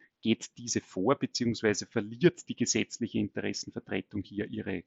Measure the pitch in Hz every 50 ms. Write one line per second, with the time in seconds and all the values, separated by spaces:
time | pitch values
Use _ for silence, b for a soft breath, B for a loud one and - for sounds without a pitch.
0 | b b b _ - 113 110 - - - - - 120 120 - 110 - - - 95
1 | 92 113 139 - - 127 - - 123 117 110 - - 107 104 - - - - 117
2 | 104 104 113 120 151 170 - - - - 123 - 120 - - 113 104 - - -
3 | 120 107 - 113 104 101 - - 101 104 101 - - - - - - - 101 95
4 | 92 - - 104 92 - 101 101 101 - 123 107 - 101 95 90 -